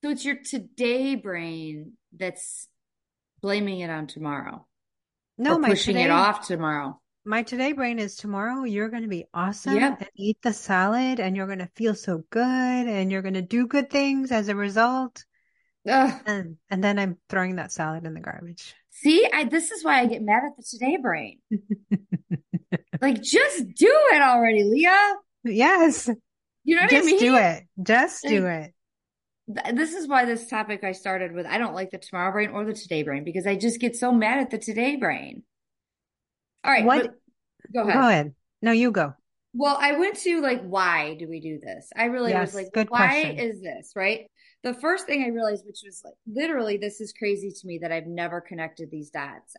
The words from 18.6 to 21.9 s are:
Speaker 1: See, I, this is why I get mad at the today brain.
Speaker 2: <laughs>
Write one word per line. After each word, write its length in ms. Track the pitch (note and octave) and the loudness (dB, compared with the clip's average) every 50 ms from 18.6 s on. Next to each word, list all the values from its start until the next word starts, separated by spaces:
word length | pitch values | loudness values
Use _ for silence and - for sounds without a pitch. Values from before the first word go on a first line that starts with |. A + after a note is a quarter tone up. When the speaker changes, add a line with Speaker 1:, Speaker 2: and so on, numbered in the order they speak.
| - - - _ _ _ | -20 -20 -20 _ _ _
Speaker 1:
See, 380 | - - - C#4+ D#4 F4 A#4 - | -20 0 2 4 6 6 6 4
I, 120 | - D4+ D4 | 2 0 0
this 260 | A#3 C4+ E4 E4 - | 0 0 -2 -2 -2
is 120 | A4+ F#4+ D#4+ | -8 -4 0
why 160 | D#4 D4 C4 | 2 2 4
I 60 | B3 | 4
get 160 | A3+ A#3 A3+ | 2 0 -2
mad 220 | G#3+ G#3 G#3 A#3+ C4 | 0 2 2 2 2
at 120 | D4 D4 | -2 -8
the 60 | - | -12
today 340 | - - - A3 A#3+ C4 D#4+ | -16 -16 -10 -4 -2 -2 -2
brain. 440 | - B3+ A3 E3+ D#3 B2 G2+ - _ _ _ | 0 0 -2 -2 -2 -6 -12 -16 _ _ _
Speaker 2:
<laughs> 80 | A3 G3 - _ G#3 F#3+ _ _ | -6 -6 -4 _ -6 -6 _ _